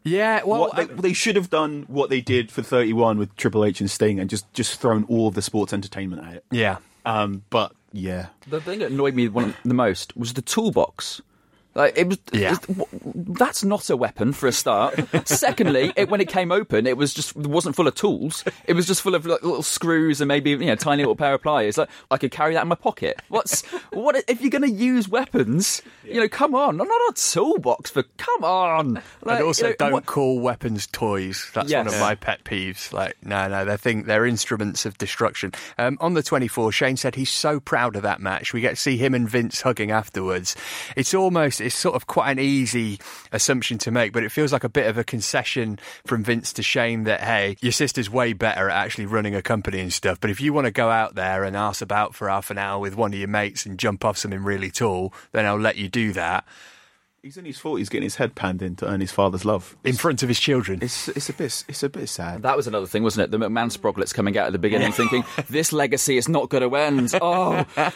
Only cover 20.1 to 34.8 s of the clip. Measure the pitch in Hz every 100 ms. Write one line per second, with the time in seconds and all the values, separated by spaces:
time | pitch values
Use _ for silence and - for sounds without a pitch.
20.1 | 143 143 143 143 143 156 107 156 143 139
21.1 | 107 147 139 156 147 107 107 156 - -
22.1 | 135 135 - 156 165 170 170 240 - 80
23.1 | - - 226 - - - - - - 262
24.1 | 269 - 240 262 269 277 196 247 254 190
25.1 | 226 262 254 110 143 202 - - - -
26.1 | 233 220 - 294 262 285 160 370 466 480
27.1 | - - 165 247 349 127 117 - - -
28.1 | - - 480 165 185 180 160 143 113 -
29.1 | - - - 156 156 - - 143 131 -
30.1 | - 131 127 123 117 123 104 - - 113
31.1 | 98 95 95 - - 120 143 110 107 104
32.1 | 104 - 104 - 101 95 92 - - 95
33.1 | - 101 101 95 98 98 104 127 110 110
34.1 | 107 120 117 - 113 104 -